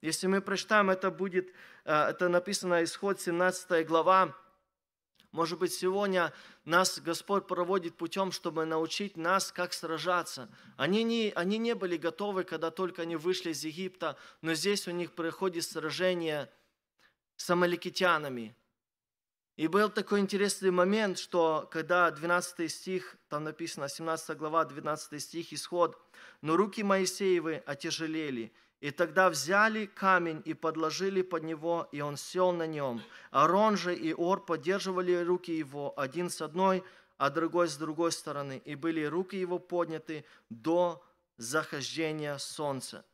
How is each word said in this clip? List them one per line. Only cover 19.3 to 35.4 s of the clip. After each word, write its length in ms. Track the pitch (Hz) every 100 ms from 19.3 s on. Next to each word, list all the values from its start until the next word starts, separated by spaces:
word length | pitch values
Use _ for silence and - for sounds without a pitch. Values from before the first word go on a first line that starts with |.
| _ _ -
И 120 | 160
был 220 | 196 214
такой 300 | 214 190 202
интересный 520 | 196 196 196 - 190
момент, 480 | 180 180 214 208 170
что 500 | - 180 160 156 -
когда 380 | 160 151 180 170
двенадцатый 600 | 147 170 180 175 - 160
стих, 480 | - 190 180 - - -
там 140 | 151
написано, 440 | 156 151 160 160 139
семнадцатая 480 | - 165 160 - 156
глава, 300 | 156 160 147
двенадцатый 540 | 139 151 151 - 147
стих, 340 | - 170 160
Исход: 420 | 147 - 175 170 - _ - - -
«Но 160 | 151 165
руки 240 | 208 226
Моисеевы 800 | 202 190 180 - 190 175 160 147 -
отяжелели, 840 | - 165 151 160 160 147 120 110 _ _ _
и 80 | 143
тогда 400 | 143 165 170 185
взяли 560 | 151 139 202 220 220 202
камень 560 | - 190 180 170 156
и 120 | 151 156
подложили 640 | 160 160 156 151 196 190
под 220 | 185 165
него, 440 | 160 156 165 170 -
и 100 | 143
он 160 | 147 147
сел 340 | - 180 185
на 140 | 175 160
нём. 380 | 151 135 117 - - -
Аарон 480 | 139 151 196 220 202
же 180 | 175 175
и 160 | 160 -
Ор 280 | 170 190
поддерживали 800 | - 160 147 196 190 180 180 175
руки 320 | 175 180